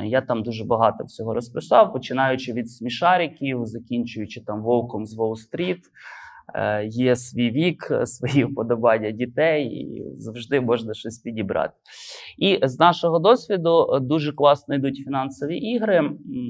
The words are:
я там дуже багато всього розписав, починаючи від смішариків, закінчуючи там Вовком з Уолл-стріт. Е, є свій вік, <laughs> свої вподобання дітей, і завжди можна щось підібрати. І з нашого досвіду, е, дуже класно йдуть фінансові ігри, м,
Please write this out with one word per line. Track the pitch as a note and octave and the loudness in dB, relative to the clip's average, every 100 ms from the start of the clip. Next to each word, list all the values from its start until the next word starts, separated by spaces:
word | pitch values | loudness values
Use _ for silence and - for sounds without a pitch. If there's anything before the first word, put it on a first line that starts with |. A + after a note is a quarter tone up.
я | G#2 B2+ | -2 0
там | B2+ A#2 | 0 -2
дуже | A2 A2 | -4 -6
багато | A2 A2+ A2+ - | -2 4 4 2
всього | - - A2+ | -6 -10 -6
розписав, | A#2 A#2+ - - A3+ G3+ | -4 -6 -8 4 6 6
починаючи | C3 - B2+ C3 C3 B2+ | 2 -4 0 0 0 -4
від | A#2 A#2 | -6 -8
смішариків, | - A#2+ A#2+ F3 F3+ D#3+ - C#3 B2+ A2+ | -8 -8 0 4 4 2 -2 -4 -2 -4
закінчуючи | A2+ A#2 A#2+ A#2 A2 G#2+ A#2 | -8 -4 -4 -4 -6 -10 -10
там | - G#2+ | -8 -4
Вовком | A2 A#2+ A#2+ G#2 G#2+ | 2 2 0 -6 -8
з | A2 | -2
Уолл-стріт. | A2+ A2 - D#3+ F3+ F3+ _ _ - - - - - | -2 -2 -8 -4 -4 -4 _ _ -20 -18 -20 -20 -10
Е, | G#2 G#2 G#2+ G#2+ | -4 -2 -2 -2
є | A2+ B2+ B2 | 2 4 2
свій | - - A#2+ | 0 -2 0
вік, | A#2+ F3 D#3+ - A#2 | 2 0 -2 -2 -2
<laughs> | |
свої | A#2+ - B2 C#3 | -2 -4 0 2
вподобання | C#3 C#3 A2+ A#2 A#2 A2+ G#2+ | 2 0 -2 2 4 4 0
дітей, | A2 B2 B2 D#3+ D3+ B2+ | -4 -6 0 0 2 -2
і | - - - - C3+ | -6 -10 -10 -12 -12
завжди | A2 A#2 A2+ C#3 | -14 -14 -2 0
можна | B2 A#2 A2 | 2 0 -2
щось | G#2+ A#2 A2+ | -10 -12 -12
підібрати. | B2 A2 G2 E2 D2 - _ - - - - - | -10 -6 -2 -2 -4 -6 _ -20 -18 -18 -18 -2
І | F#3 F#3+ | 0 2
з | C3+ B2 | 0 4
нашого | E3+ E3+ E3+ E3 | 4 4 2 4
досвіду, | F3 B3 - G3 E3 E3 C#3 | 4 4 2 0 4 4 4
е, | C3+ | 2
дуже | B2+ D#3 D3 | 2 0 -2
класно | D3 C#3+ C#3+ - | 4 4 4 2
йдуть | C#3 C3+ C#3 | -2 -2 -4
фінансові | C#3 C#3 C3+ C3+ C#3+ F3 | -6 -4 -4 -6 -6 -6
ігри, | G#3+ A#3+ G#3+ F3+ | -4 -2 2 2
м, | D3 D3 - B2+ A#2+ | 2 -4 -10 -8 -6